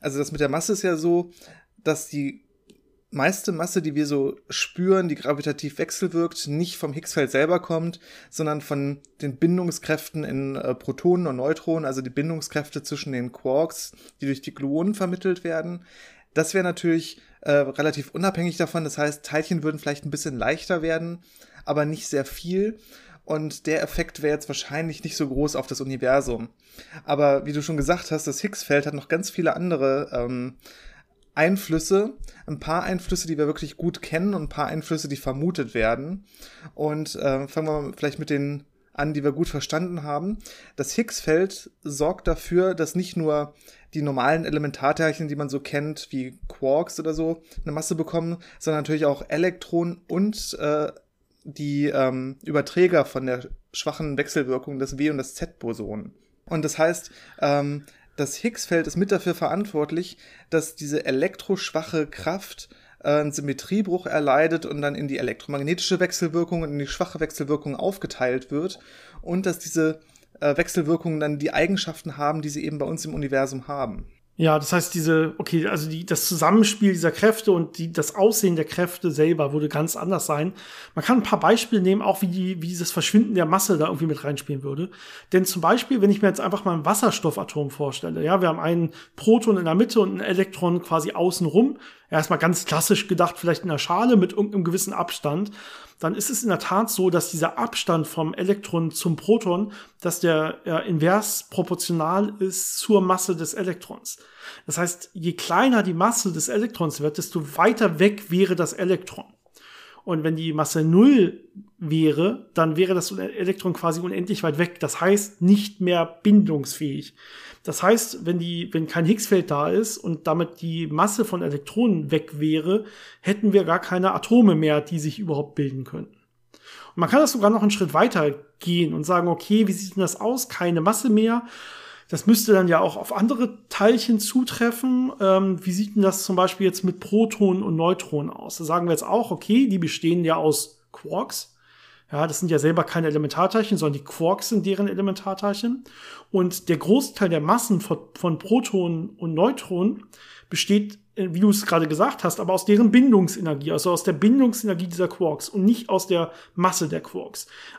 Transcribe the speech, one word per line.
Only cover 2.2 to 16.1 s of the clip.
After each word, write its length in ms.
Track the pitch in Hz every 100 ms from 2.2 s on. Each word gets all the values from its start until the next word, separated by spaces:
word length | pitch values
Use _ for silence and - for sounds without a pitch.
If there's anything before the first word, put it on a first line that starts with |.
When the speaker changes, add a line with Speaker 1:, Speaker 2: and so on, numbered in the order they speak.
| 139 123 _ _ _ _ _ _ _
Speaker 1:
meiste 420 | 151 151 190 -
Masse, 280 | 165 175 190
die 140 | 156
wir 120 | 143 147
so 300 | 143 139 - -
spüren, 580 | - - - 180 190 175
die 60 |
gravitativ 640 | 143 135 143 147 139 147 -
wechselwirkt, 680 | 160 - 180 165 170 - 143
nicht 300 | 147 175 -
vom 160 | 156
Higgs-Feld 380 | 143 - 160 135
selber 300 | 135 156 175
kommt, 400 | - 165 170 - - - -
sondern 300 | - 156 151
von 400 | - 143 139 143 _ _
den 140 | 143 123
Bindungskräften 880 | 165 180 175 175 - 156 - 156
in, 320 | 147 135 139 135
äh, 180 | 131
Protonen 520 | 123 - 131 175 180 165
und 100 | 127
Neutronen, 500 | 139 156 - 160 143
also 160 | 135
die 80 | 131
Bindungskräfte 720 | 143 160 160 - 151 143 147
zwischen 300 | - 143 143
den 200 | 127 123
Quarks, 600 | - 131 139 165 - - - - _
die 60 | 139
durch 160 | 135
die 120 | -
Gluonen 400 | - 139 151 190
vermittelt 480 | 208 180 185 190 180
werden. 420 | 170 160 170 175 - - -